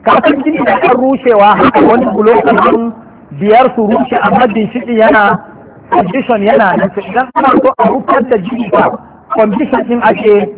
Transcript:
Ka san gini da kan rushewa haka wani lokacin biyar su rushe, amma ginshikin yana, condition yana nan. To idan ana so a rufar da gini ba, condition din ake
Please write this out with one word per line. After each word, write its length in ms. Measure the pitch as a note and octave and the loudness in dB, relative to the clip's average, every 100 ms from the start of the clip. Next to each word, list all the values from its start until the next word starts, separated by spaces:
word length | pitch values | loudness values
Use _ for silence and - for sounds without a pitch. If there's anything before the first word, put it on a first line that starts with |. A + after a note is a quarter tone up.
Ka 180 | A3 B3+ | 0 0
san 180 | D#4+ C#4+ | 0 -2
gini 220 | C4+ D#4+ | -2 -2
da 140 | C4+ - | -2 0
kan 160 | F#4+ D#4 | 0 0
rushewa 600 | C4 C4+ C4 A3 G3+ G3 | 0 0 2 4 4 4
haka 240 | C4 C#4 | 2 2
wani 240 | C#4+ A#3 B3 | 2 2 0
lokacin 840 | G#3 G#3+ A#3+ - - - A3 A#3 - - - - | 0 2 2 2 0 2 0 -4 -8 -20 -20 -20
biyar 360 | C#3+ G3+ A3+ C4 | -6 2 4 2
su 120 | - G#3+ | 0 -2
rushe, 300 | A3+ A#3+ A#3+ | -2 -2 -2
amma 300 | G#3 G3+ B3 | 0 0 0
ginshikin 480 | G#3+ G#3 B3 A#3 A#3 | 0 -4 -6 -4 0
yana, 280 | A3+ B3+ G3+ F#3+ - - - - - | 2 4 2 0 -8 -20 -20 -20 -6
condition 540 | - - B3+ - A3+ | -4 -4 -4 -2 0
yana 340 | G3+ C4+ G3+ F3 | 2 2 2 0
nan. 140 | F#3+ | -2
To 100 | G3+ | -4
idan 280 | G3 A3 B3+ | -6 -4 -4
ana 160 | - E4+ | 0 2
so 220 | - B3+ C4 | 2 0 0
a 120 | A#3+ | -2
rufar 340 | B3+ - C4+ | -2 -2 -2
da 120 | B3+ A#3 | 0 -2
gini 340 | F3+ A#3 G#3+ | -4 -8 -2
ba, 180 | - - - - - _ | 0 -2 -4 -16 -20 _
condition 540 | A3 G#3+ G3 D4+ B3+ B3 | -2 0 0 -2 -4 -2
din 140 | A#3+ | -2
ake 460 | A3 G#3+ A3 G#3 G3+ | 0 0 2 2 0